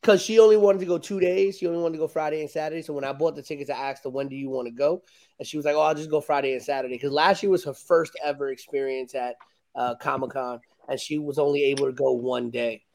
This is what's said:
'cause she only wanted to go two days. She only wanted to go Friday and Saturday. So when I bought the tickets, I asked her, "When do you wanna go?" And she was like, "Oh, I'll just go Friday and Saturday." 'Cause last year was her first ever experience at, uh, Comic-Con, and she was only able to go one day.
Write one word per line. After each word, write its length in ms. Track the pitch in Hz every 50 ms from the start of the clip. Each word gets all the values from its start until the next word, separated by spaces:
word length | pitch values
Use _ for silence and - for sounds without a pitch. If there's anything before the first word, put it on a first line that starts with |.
| -
'cause 200 | - 208 180 -
she 160 | - 220 220
only 180 | 220 214 214
wanted 220 | 214 202 202 196 190
to 60 | 185
go 120 | 175 175 170
two 220 | 170 - 202 190
days. 380 | 185 180 180 190 196 196 190 -
She 80 | -
only 140 | 175 170 170
wanted 140 | 170 165 160
to 40 | 156
go 100 | 156 151
Friday 320 | - 160 156 151 151 156
and 100 | 151 147
Saturday. 320 | - 160 151 156 156 165 156
So 100 | - 151
when 120 | 143 135
I 80 | 135 135
bought 220 | 139 156 165 151
the 60 | 147 131
tickets, 280 | - 160 143 139 131
I 40 | 143
asked 280 | 120 135 135 135 131 _
her, 60 | 135
"When 180 | 127 139 139 139
do 80 | 135
you 120 | 135 135 135
wanna 220 | 131 131 123 123
go?" 320 | 117 120 139 151 170 185 _ _ _ _ _ _ _ _
And 80 | 139
she 100 | - -
was 100 | 151 147
like, 80 | 151 147
"Oh, 60 | 151
I'll 140 | 151 156 156
just 160 | 147 156 156
go 100 | 151 151
Friday 320 | 143 - 151 143 139 135 131
and 80 | 127 113
Saturday." 360 | - 143 135 131 127 127 120
'Cause 120 | 139 143
last 320 | 139 147 156 185 196 185 -
year 80 | 202
was 140 | 185 180 -
her 100 | 151 135
first 420 | - - - 175 165 160 - - - -
ever 280 | 147 143 135 143 139
experience 640 | 131 127 - _ - 139 135 135 131 131 131 127 -
at, 220 | 135 123 123 120 _ - _ _ _ _ _ _
uh, 200 | 131 123 123 120
Comic-Con, 640 | 117 - 147 139 131 131 123 - 139 127 123 123 120 _ _ _ _ _ -
and 100 | 135 131
she 180 | - - 151 151
was 200 | 147 147 139 151
only 260 | 147 143 143 143 143
able 220 | 135 139 139 139
to 60 | 135 127
go 200 | 123 135 131 127
one 380 | 120 120 127 127 123 123 120
day. 340 | 117 120 120 117 113 104 _ _ _